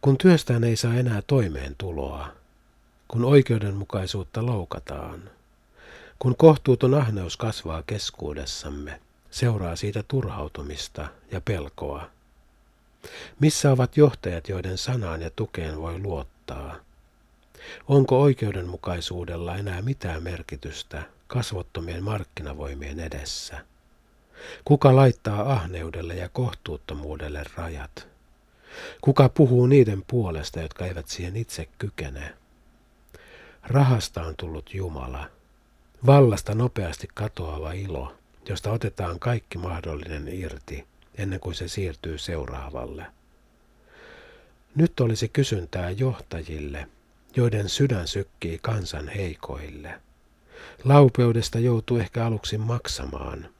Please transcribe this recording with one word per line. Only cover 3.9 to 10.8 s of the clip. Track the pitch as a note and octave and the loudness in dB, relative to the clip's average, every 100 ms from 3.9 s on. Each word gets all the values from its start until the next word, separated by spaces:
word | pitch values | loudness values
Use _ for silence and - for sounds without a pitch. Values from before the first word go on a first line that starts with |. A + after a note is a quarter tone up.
| G2+ F#2 G#2 F2+ - A#2 | -4 -4 -6 -6 -4 -2
loukataan, | A2+ E2+ - - C#2+ - - F#2+ - _ _ _ _ - - - - | -2 -4 -10 -10 -10 -10 -14 -18 -20 _ _ _ _ -20 -20 -20 -4
kun | B2+ A#2+ | -2 8
kohtuuton | D#3+ D3+ - B2 B2+ | 8 8 4 4 4
ahneus | C#3 B2 G#2 F2 - | 4 2 -2 -6 -4
kasvaa | A2+ - E2 D#2+ | -6 -6 -6 -8
keskuudessamme, | D2+ G#2+ - - D2+ C#2+ C2+ - D2 D2 D2 D2 _ _ _ | -6 -6 -8 -10 -10 -8 -8 -10 -10 -10 -10 -14 _ _ _
seuraa | - B2 G#2+ F2+ E2+ | -2 0 0 -2 -4
siitä | G#2 G2+ - | -6 -6 -4
turhautumista | C3+ A2 G2 D2+ - C#2+ D2+ | -2 -2 -6 -10 -10 -12 -10